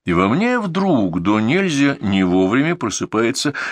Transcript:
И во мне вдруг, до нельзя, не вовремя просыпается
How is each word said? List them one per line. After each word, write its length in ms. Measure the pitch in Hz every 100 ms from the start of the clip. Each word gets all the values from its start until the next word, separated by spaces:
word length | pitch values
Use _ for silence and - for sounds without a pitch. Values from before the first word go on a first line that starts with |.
| -
И 60 |
во 160 | 85 98
мне 300 | 151 240 247
вдруг, 640 | 202 175 196 135 95 87
до 200 | 90 107
нельзя, 580 | 110 180 190 139 143 135
не 240 | 101 98
вовремя 500 | 92 92 92 123 156
просыпается 800 | - 110 - - 110 117 139 147 - -